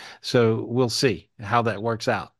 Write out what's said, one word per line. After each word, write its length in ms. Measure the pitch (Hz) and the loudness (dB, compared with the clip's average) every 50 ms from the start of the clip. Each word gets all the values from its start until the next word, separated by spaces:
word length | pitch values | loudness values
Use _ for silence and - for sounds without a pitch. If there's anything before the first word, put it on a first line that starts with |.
| - - - - | -16 -20 -20 -16
so 420 | - - - 123 117 113 113 113 107 110 | -12 0 2 4 4 4 2 0 -4 -4
we'll 200 | 117 127 127 113 | 0 0 0 0
see 400 | - - 147 127 95 - - _ _ _ | 0 0 0 0 0 -2 -8 _ _ _
how 220 | 110 98 117 117 113 | -8 0 0 2 2
that 200 | 113 98 101 110 | 2 -2 -2 -4
works 240 | 117 113 110 - | -4 -4 -2 -2
out. 260 | 131 117 - - - _ _ | -2 -2 -2 -4 -10 _ _